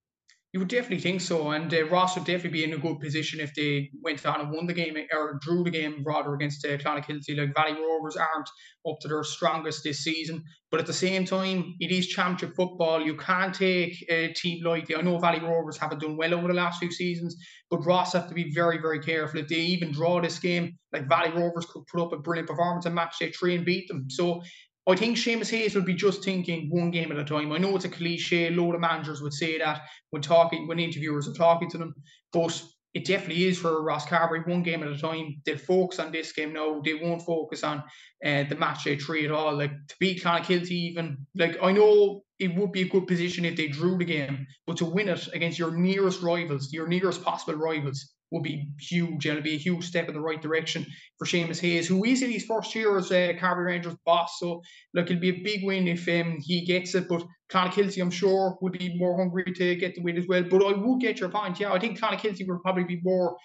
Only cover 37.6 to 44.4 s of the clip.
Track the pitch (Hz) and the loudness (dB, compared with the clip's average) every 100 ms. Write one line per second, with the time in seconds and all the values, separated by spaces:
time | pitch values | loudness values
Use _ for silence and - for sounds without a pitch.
37.6 | 151 147 - - - _ 147 143 143 151 | -4 -4 -8 -18 -20 _ 0 0 0 0
38.6 | 156 143 156 127 - 160 151 151 156 147 | -2 0 -2 -2 -2 -2 0 0 0 0
39.6 | 143 143 - - 190 175 175 170 165 180 | -2 -4 -12 -2 0 2 2 2 2 2
40.6 | 175 175 170 170 160 139 - 185 170 165 | 2 -2 -2 -4 -6 -6 -8 0 2 4
41.6 | 185 202 214 208 202 196 - _ 190 175 | 4 8 10 10 8 4 -10 _ -2 2
42.6 | 202 185 180 196 185 175 175 175 170 165 | 0 0 2 2 4 2 2 0 -2 0
43.6 | 156 139 180 185 170 156 135 139 | -2 0 2 2 0 0 -2 -4